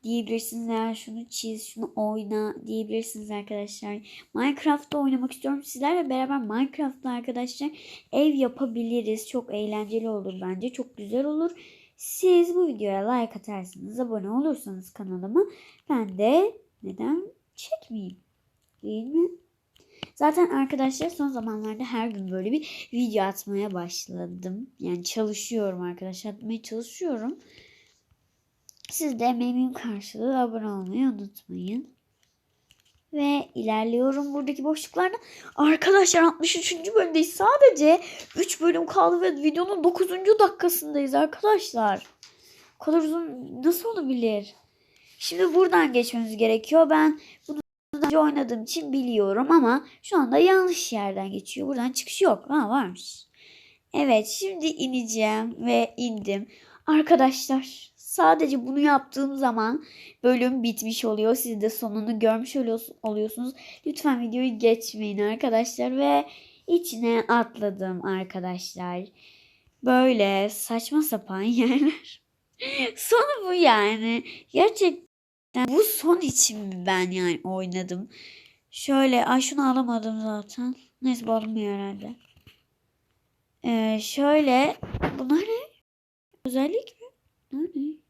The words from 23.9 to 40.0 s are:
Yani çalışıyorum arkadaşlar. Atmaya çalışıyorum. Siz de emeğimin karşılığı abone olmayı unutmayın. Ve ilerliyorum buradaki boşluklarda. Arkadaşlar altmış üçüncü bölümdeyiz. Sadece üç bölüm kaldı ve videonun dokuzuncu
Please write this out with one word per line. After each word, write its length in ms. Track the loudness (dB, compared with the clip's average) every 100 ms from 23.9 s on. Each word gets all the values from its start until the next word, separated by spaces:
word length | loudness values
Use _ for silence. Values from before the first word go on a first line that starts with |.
| -10 -12 -10 -10 -10 -10 -10 -12 _
Yani 240 | -6 -6
çalışıyorum 800 | -4 -4 -4 -4 -6 -4 -2 -4
arkadaşlar. 500 | -8 -8 -12 -10 -12
Atmaya 300 | -12 -10 -10
çalışıyorum. 800 | -8 -10 -12 -8 -6 -4 -6 -10 _ -20 -20 _ _ _ _ _ _ _ _ _ _ _ -12
Siz 280 | -6 -6 0
de 60 | 0
emeğimin 480 | 0 -2 0 -2
karşılığı 680 | -4 -8 -8 -10 -6 -2 0
abone 300 | -2 -2 -6
olmayı 380 | -8 -6 0 0
unutmayın. 840 | -2 -10 -18 _ -10 -6 -8 -10 _ _ _ _ _ _ _ _ _ _ _ _
Ve 360 | -2 0 0 -4 -6
ilerliyorum 800 | -2 -2 0 2 2 0 -4
buradaki 300 | -4 -4 -4
boşluklarda. 540 | -2 -4 -4 -2 -2 -2 -14 -20 -16 2
Arkadaşlar 680 | 4 4 6 6 8 6
altmış 340 | 6 4 -2 -2
üçüncü 400 | -2 -4 2 2
bölümdeyiz. 380 | 4 2 0
Sadece 680 | 2 4 10 8 10 6 6 4 -16 -10 -4
üç 260 | -4 2
bölüm 240 | 2 2 0
kaldı 360 | 4 4 4
ve 220 | 0 2
videonun 400 | 0 0 -2 2
dokuzuncu 560 | 2 2